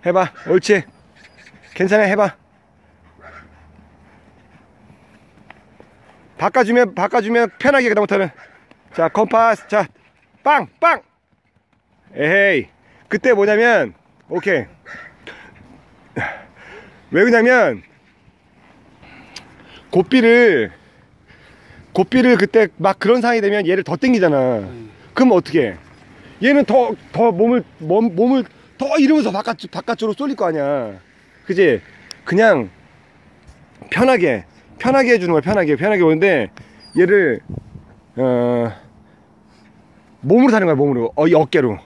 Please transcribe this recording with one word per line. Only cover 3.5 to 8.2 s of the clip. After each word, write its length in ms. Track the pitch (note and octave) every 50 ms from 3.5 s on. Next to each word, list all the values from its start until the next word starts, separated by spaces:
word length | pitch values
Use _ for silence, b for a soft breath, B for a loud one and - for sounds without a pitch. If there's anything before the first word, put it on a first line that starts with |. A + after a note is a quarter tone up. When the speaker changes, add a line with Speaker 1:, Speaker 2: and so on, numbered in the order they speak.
| _ _ _ _ _ - _ _ _ _ _ _ _ _ _ _ _ _ _ _ _ - _ _ _ _ _ _ - _ _ _ _ _ _ _ _ _ _ _ - _ _ _ _ _ - _ _ _ _ _ _ _ _ _ _ -
Speaker 1:
바꿔주면, 580 | D#3 G3+ - C4 A#3+ G3+ A#3 B3 B3 G3 E3+
바꿔주면 540 | - F#3 G3+ - B3 G3+ G#3+ A#3 A#3 A#3 G3+ _ _
편하게, 300 | - C4 C#4+ C4+ B3+ A#3
그다음부터는. 400 | G#3 G3+ G#3 G3 G3+ G3